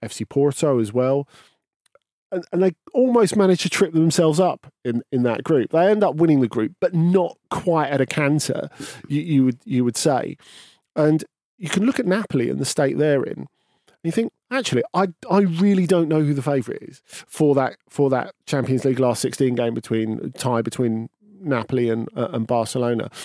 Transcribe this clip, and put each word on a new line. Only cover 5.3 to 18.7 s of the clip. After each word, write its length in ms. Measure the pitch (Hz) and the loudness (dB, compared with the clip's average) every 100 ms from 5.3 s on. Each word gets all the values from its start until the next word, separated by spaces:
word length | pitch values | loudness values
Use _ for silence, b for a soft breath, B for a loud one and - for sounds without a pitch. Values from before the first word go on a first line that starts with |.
| 117 | 0
group. 280 | 127 147 107 | 0 0 2
They 160 | 160 185 | 2 4
end 160 | 214 | 4
up 120 | 196 151 | 2 2
winning 260 | 165 143 | 4 4
the 60 | 120 | 2
group, 260 | 113 110 - | 0 -4 -2
but 120 | - | -2
not 440 | 175 170 190 170 - - | 2 2 2 0 -6 -10
quite 400 | - 180 165 139 | -4 0 0 2
at 120 | 139 | 0
a 40 | 131 | 0
canter, 640 | - 143 151 - - - B B B - | 0 0 0 -2 -4 -8 B B B -6
you, 140 | 143 | -4
you 240 | 165 143 131 | 0 2 2
would, 140 | 123 | 0
you 220 | - 127 120 | -2 0 0
would 100 | 117 | 0
say. 420 | 160 127 50 - B B B B _ - | 0 0 -2 -10 B B B B _ 0
And 280 | 151 156 - _ _ _ | 2 2 -2 _ _ _
you 120 | 170 | -6
can 160 | 190 226 | -2 0
look 140 | - | 0
at 60 | 208 | 0
Napoli 440 | 196 202 135 123 | -2 -2 -2 -2
and 100 | 135 | -4
the 60 | 135 | -4
state 320 | - 139 143 | -2 0 0
they're 260 | 151 139 | 0 0
in, 140 | - - | -2 -8
and 100 | 143 _ _ _ _ _ | -14 _ _ _ _ _
you 80 | 165 | -6
think, 220 | 190 226 - - | -4 -4 -6 -8
"Actually, 320 | 262 233 123 - | -6 -2 -2 -2
I, 140 | 175 190 - - | -2 -2 -4 0
I 120 | 190 | 2
really 460 | 196 165 202 190 175 | 2 2 2 4 4
don't 220 | 180 160 | 2 2
know 120 | 156 | 2
who 120 | 147 | 2
the 80 | 139 | 0
favourite 400 | 135 139 - - | 0 -2 -2 -10
is 200 | - 135 _ | -14 -20 _
for 500 | - - - 151 139 | -20 -10 0 2 4
that, 220 | 127 - _ | 0 -4 _
for 200 | - 139 | 0 0
that 260 | 131 107 - - | 0 -4 -12 -6
Champions 380 | 143 127 | -4 0